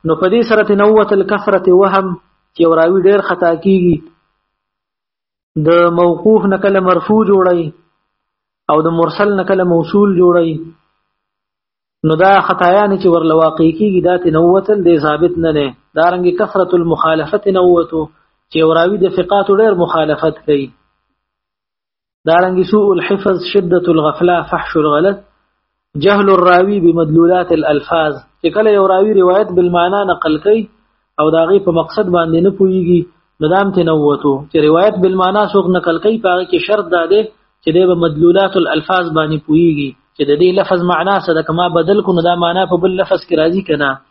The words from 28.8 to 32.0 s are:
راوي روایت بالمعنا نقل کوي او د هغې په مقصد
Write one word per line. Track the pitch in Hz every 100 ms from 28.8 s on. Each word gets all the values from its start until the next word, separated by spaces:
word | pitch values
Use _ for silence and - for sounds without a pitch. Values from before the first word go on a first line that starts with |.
| 190
راوي | 185 214 196
روایت | 180 185 196 180
بالمعنا | 180 175 175 202 196
نقل | 175 160 156
کوي | 202 226 202 _ _ _ _ -
او | 156
د | 160
هغې | 165 196
په | 196 165
مقصد | 160 -